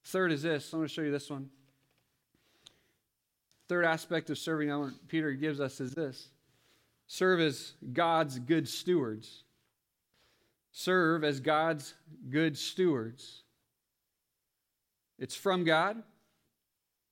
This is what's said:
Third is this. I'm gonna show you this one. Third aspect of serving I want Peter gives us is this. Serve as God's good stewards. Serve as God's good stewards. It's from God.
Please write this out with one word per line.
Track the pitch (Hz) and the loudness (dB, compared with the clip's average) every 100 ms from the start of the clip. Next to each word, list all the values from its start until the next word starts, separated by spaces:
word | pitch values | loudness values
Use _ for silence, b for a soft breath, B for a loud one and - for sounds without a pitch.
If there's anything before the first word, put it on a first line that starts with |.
| - | -4
Third | 185 180 | 0 2
is | 147 | 2
this. | 160 147 - | 0 -2 -2
I'm | 165 | -4
gonna | 156 | -4
show | 165 | -2
you | 151 | -2
this | 143 143 | -2 -6
one. | 143 135 _ _ _ _ _ _ _ _ _ b b b b b b b _ _ _ _ _ - | -12 -12 _ _ _ _ _ _ _ _ _ b b b b b b b _ _ _ _ _ -2
Third | 175 170 | 2 2
aspect | 160 - 165 160 | 2 -2 -4 -2
of | 143 | -6
serving | - 160 147 | -2 -2 0
I | 143 | -2
want | 139 123 - | -4 -8 -4
Peter | 160 156 | -2 0
gives | 135 156 143 | -2 -2 -2
us | 135 - | -4 -4
is | 131 143 | -8 -4
this. | 147 123 - _ _ _ _ _ _ _ _ | -6 -8 -20 _ _ _ _ _ _ _ _
Serve | - 185 180 | 2 4 6
as | 160 127 - - 131 | 4 0 -12 -14 -4
God's | 123 170 165 151 127 | 2 4 4 2 -2
good | 123 165 139 | 2 2 2
stewards. | - 180 180 120 107 - - _ _ _ _ _ _ _ _ _ _ _ _ _ | -4 2 2 2 -6 -12 -20 _ _ _ _ _ _ _ _ _ _ _ _ _
Serve | - - 185 160 165 | -8 0 4 4 4
as | 151 139 | 0 0
God's | 131 151 165 156 139 - - 156 131 | 2 4 2 0 -8 -20 -20 -16 -2
good | 143 160 139 | 2 2 0
stewards. | - - 185 135 113 123 - - _ _ _ _ _ _ _ _ _ _ _ _ _ _ _ _ _ _ | -8 0 2 2 -4 -10 -20 -20 _ _ _ _ _ _ _ _ _ _ _ _ _ _ _ _ _ _
It's | 127 | -12
from | - 202 185 | -6 -2 0
God. | 165 160 185 226 - _ _ _ _ _ _ _ _ _ _ | 4 4 2 -2 -14 _ _ _ _ _ _ _ _ _ _